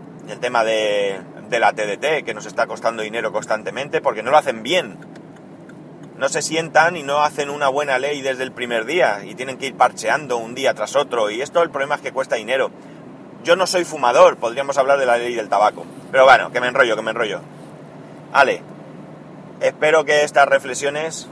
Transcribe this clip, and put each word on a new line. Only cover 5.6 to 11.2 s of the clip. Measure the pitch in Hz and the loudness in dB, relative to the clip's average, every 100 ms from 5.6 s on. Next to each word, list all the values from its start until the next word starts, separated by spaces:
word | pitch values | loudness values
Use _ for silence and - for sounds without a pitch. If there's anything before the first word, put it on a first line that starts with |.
| - - - - - - | -20 -20 -20 -20 -18 -4
No | 135 | -4
se | 160 | -2
sientan | 143 160 160 151 165 180 | -4 -4 2 4 4 0
y | |
no | 139 147 | -2 0
hacen | 151 151 143 | 0 0 -6
una | 147 139 | -2 0
buena | 135 147 127 | 0 0 0
ley | 139 147 | -2 -4
desde | 135 127 | -4 -4
el | 131 | -6
primer | - 120 117 113 | -8 -4 -4 -2
día, | 175 135 101 101 | 2 2 0 -6
y | 104 | -10
tienen | 131 127 | -10 -8
que | 135 | -4
ir | 120 | 2
parcheando | 123 95 107 139 139 120 | 0 0 -2 -2 -2 -6
un | 113 127 | -6 -2
día | 127 | -2
tras | 107 107 113 | -2 -2 -2
otro, | 113 120 | 0 0